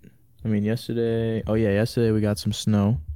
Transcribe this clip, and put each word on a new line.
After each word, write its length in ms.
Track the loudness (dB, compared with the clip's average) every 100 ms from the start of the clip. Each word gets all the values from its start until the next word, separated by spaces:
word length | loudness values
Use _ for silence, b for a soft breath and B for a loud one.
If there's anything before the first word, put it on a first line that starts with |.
| -20 -20 _ -8
I 40 | -2
mean, 160 | 0
yesterday, 800 | 0 -2 -4 -2 0 0 0 -2 0
oh 80 |
yeah, 160 | 0 2
yesterday 400 | 2 0 2 2
we 100 | 2
got 180 | 0 0
some 120 | -4
snow. 480 | -2 0 2 2 0 -4